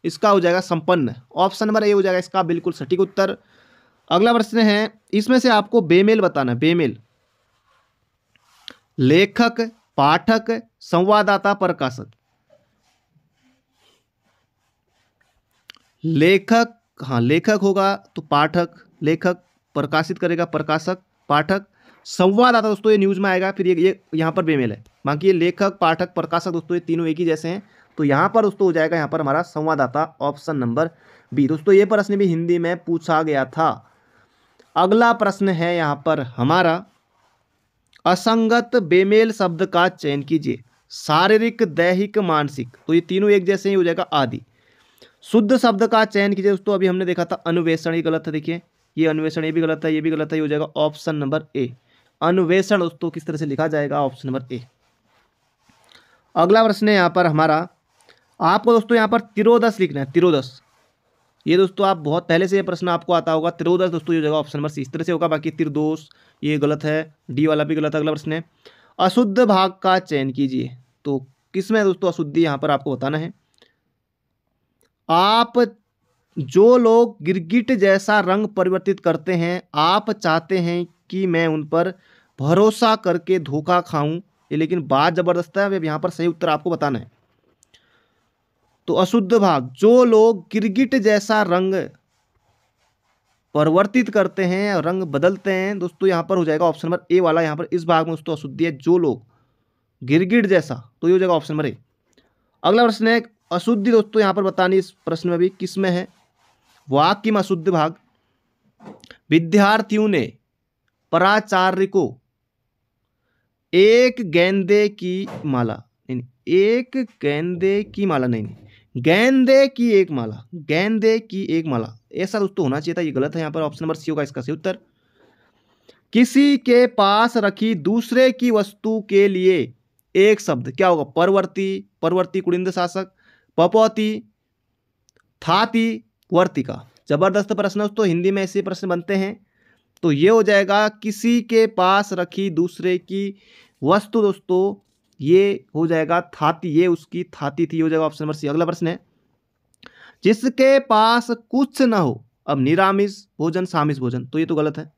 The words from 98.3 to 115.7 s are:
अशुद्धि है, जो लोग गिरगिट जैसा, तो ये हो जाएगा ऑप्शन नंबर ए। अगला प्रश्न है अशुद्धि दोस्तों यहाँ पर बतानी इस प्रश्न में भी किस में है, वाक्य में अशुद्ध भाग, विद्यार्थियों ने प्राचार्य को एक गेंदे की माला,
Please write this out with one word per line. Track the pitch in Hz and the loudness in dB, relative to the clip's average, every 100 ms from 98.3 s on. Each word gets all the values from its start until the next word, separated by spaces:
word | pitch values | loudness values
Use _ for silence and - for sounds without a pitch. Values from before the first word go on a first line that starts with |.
| 156 | -8
अशुद्धि | 143 139 165 | -8 -4 -4
है, | |
जो | 135 165 175 | -2 0 2
लोग | 160 113 _ _ _ _ _ _ _ _ | 2 -4 _ _ _ _ _ _ _ _
गिरगिट | 123 156 180 233 190 | -2 0 2 0 2
जैसा, | 185 151 127 - _ | 0 0 -12 -12 _
तो | 170 | 0
ये | |
हो | 185 | 2
जाएगा | 185 | 2
ऑप्शन | 165 151 | 0 -2
नंबर | 151 147 | -6 -6
ए। | - _ _ _ _ _ _ _ _ | -8 _ _ _ _ _ _ _ _
अगला | 165 220 | 0 2
प्रश्न | 233 214 226 | 2 2 0
है | 233 233 _ _ | 0 -2 _ _
अशुद्धि | 175 220 233 202 | -4 -2 0 2
दोस्तों | 226 214 214 | 2 2 0
यहाँ | 202 | 0
पर | 190 | 0
बतानी | 190 190 185 190 | -2 0 2 0
इस | 185 _ - | -2 _ -8
प्रश्न | 165 175 | -6 -4
में | 170 | -2
भी | 185 | -2
किस | 190 185 190 | -4 -10 -4
में | 190 | -2
है, | 175 180 _ _ _ _ _ _ _ - | -2 -6 _ _ _ _ _ _ _ -4
वाक्य | 135 160 202 220 | 0 2 0 0
में | 214 | -2
अशुद्ध | 190 180 165 | -2 -2 0
भाग, | 175 156 165 _ _ _ _ _ _ _ _ - - _ - _ | 0 -2 -4 _ _ _ _ _ _ _ _ -20 -20 _ -20 _
विद्यार्थियों | 160 165 202 202 220 214 214 214 | 0 2 2 4 2 -2 -2 0
ने | 175 117 - _ _ _ _ _ _ _ | -2 -4 -10 _ _ _ _ _ _ _
प्राचार्य | 165 185 214 208 190 185 190 196 | 0 2 2 0 0 0 0 -2
को | 196 135 - _ _ _ _ _ _ _ _ _ _ _ _ _ _ _ | 0 -2 -6 _ _ _ _ _ _ _ _ _ _ _ _ _ _ _
एक | 175 202 233 254 254 | 4 6 6 4 0
गेंदे | 196 165 180 196 185 208 208 | -2 0 2 0 2 2 2
की | 208 180 185 196 - 151 | -2 -6 -6 -8 -8 -4
माला, | 127 113 | -2 -2